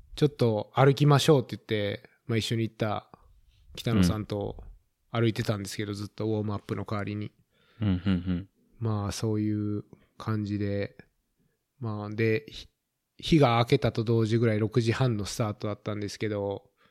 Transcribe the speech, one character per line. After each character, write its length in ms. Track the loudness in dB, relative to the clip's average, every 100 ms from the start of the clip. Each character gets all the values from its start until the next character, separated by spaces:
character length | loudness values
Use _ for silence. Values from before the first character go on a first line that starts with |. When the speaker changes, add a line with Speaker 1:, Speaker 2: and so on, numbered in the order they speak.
| -12
Speaker 1:
ち 100 | 0
ょ 20 | 0
っ 20 |
と 400 | 2 2 2 0
歩 200 | 4 6
き 120 | 6 6
ま 120 | 6
し 100 | 6
ょ 100 | 4
う 20 |
っ 40 | 4
て 100 | -6
言 60 |
っ 20 |
て、 440 | -4 -2 -2 -6 -12 _ -4
ま 80 |
あ、 20 | -2
一 80 |
緒 120 | 0 -2
に 60 |
行 100 | -2
っ 20 |
た 340 | -2 -4 -4 -8 -20 _ _ _ _ -20 -8
北 180 | 0
野 80 | 2
さ 140 | 4 2
ん 100 | -4
と 380 | -6 -6 -8 -16 -20 _ _ _
歩 160 | 0 2
い 40 |
て 100 | 0
た 140 | -2 -4
ん 60 |
で 60 | -4
す 80 | -8
け 80 |
ど、 80 | -6
Speaker 2:
う 20 |
ん。 20 | -6
Speaker 1:
ず 100 | -8
っ 20 |
と 180 | -6 -4
ウ 120 | -2
ォ 20 |
ー 40 |
ム 80 | -2
ア 20 | -6
ッ 20 |
プ 160 | -6 -8
の 80 |
代 140 | -6 -6
わ 60 |
り 120 | -6 -8
に。 160 | -10 _ _ _ _ -4
Speaker 2:
う 40 |
ん、 40 | 0
う 20 |
ん、 40 |
う 140 | 0 2
ん。 400 | 0 0 -4 -6 _ _ -8
Speaker 1:
ま 300 | -4 -2 -4
あ、 40 |
そ 220 | -4 -2
う 60 | 0
い 380 | 0 -2 -2 -6
う 60 | -8 -20 _ -12
感 260 | -4 -4
じ 140 | -2 -2
で。 380 | -2 -4 -6 -10 -20 _ _ _ _ _ _ -12
ま 260 | -8 -8 -6
あ、 40 |
で、 360 | -2 0 0 -4
ひ-、 200 | -18 -18 _ _ _ _ _
日 200 | 2 6
が 200 | 6 4
明 60 | 4
け 120 | 2
た 140 | 2
と 100 | -2
同 220 | 0 2 2
時 120 | 2
ぐ 80 | 2
ら 80 |
い、 40 | 2
六 220 | 0 0
時 120 | 0
半 240 | 2 0 -2
の 80 |
ス 120 | -4 -4
タ 140 | -4
ー 20 |
ト 160 | -4 -6
だ 60 |
っ 80 | -6
た 120 | -8
ん 60 | -6
で 80 | -8
す 100 | -6
け 100 | -4
ど、 360 | -2 -4 -6 _ _ _